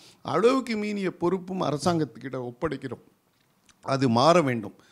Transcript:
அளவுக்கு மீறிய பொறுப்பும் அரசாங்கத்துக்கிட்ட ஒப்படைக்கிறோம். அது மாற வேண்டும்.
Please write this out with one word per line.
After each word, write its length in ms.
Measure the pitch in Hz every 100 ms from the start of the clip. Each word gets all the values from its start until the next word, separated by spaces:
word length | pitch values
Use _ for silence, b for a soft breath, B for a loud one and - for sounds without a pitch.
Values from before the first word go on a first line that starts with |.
| b b
அளவுக்கு 540 | - 151 226 269 233 214
மீறிய 400 | 208 202 185 -
பொறுப்பும் 460 | 175 190 175 185
அரசாங்கத்துக்கிட்ட 880 | 139 143 180 170 139 - 131 131 123
ஒப்படைக்கிறோம். 500 | 120 160 139 131 110 _ _ _ _ _ _ _ _
அது 260 | - 135 131
மாற 340 | 113 147 175
வேண்டும். 320 | 139 117 98 - b